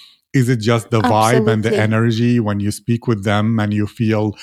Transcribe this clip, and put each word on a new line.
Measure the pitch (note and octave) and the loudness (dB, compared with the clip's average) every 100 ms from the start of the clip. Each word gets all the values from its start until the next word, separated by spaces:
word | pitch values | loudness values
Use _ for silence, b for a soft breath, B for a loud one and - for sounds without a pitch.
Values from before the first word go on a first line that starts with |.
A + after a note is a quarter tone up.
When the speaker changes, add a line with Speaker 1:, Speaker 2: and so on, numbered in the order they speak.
| B B _ | B B _
Speaker 1:
Is | C3+ A#2+ | 0 0
it | A#2+ | 0
just | G#2+ A#2 - | 0 -2 0
the | A#2 | 0
vibe | B2 G#2+ A2 A2+ G#2+ | 2 2 4 2 2
and | A2 | 0
the | G#2 | 0
Speaker 2:
Absolutely. | G3+ | 0
Speaker 1:
energy | G#2+ A2 A#2 A2 A#2+ A#2+ | 0 0 0 0 0 0
when | G#2+ G2+ | 0 -2
you | G2+ | -4
speak | - - A#2 - | -6 -4 -4 -2
with | G#2+ | -2
them | G#2 G#2 G#2+ A2 | 0 0 0 0
and | G#2 | -2
you | G#2+ G2+ | -2 -4
feel | - A2 G#2+ G#2+ B | -2 -2 0 -2 B